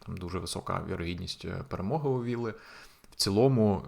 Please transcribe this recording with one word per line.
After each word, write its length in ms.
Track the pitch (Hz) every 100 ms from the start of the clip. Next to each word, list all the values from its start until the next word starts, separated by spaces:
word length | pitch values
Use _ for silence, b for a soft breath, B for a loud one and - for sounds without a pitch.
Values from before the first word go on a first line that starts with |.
| -
Там 100 | -
дуже 220 | 90 92
висока 440 | 85 95 90 92 92
вірогідність, 560 | 92 85 87 90 -
е, 200 | 87 92 -
перемоги 400 | 175 196 156 143
у 140 | 127
Вілли. 320 | 120 120 117 101 B B B B B
В 100 | -
цілому, 640 | 104 98 135 127 107 95